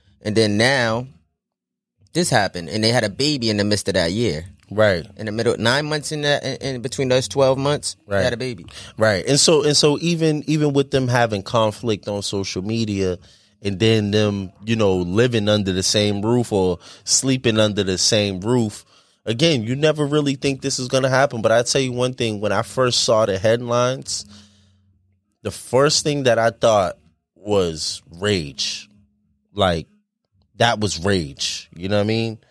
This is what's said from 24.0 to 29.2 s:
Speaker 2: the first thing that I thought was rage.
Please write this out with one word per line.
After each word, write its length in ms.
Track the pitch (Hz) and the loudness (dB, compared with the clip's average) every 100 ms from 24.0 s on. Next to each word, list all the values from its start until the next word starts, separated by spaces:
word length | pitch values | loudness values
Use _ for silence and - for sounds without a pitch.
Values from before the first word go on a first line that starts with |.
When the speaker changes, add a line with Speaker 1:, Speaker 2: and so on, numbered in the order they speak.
| - - - - - _ _ _ _ _ _ _ _ _ | -8 -10 -12 -20 -20 _ _ _ _ _ _ _ _ _
Speaker 2:
the 80 | 104 | -10
first 500 | - - 123 143 - | -10 -2 2 2 2
thing 220 | 160 143 | -2 0
that 140 | 127 113 | 2 2
I 100 | 113 | 2
thought 480 | 113 117 107 87 - _ _ _ _ | 2 2 4 2 -4 _ _ _ _
was 680 | 98 101 87 80 - - _ 85 | -2 0 0 -2 -8 -10 _ -6
rage. 680 | 101 98 76 67 - - - _ _ _ | -2 -2 -4 -6 -8 -8 -16 _ _ _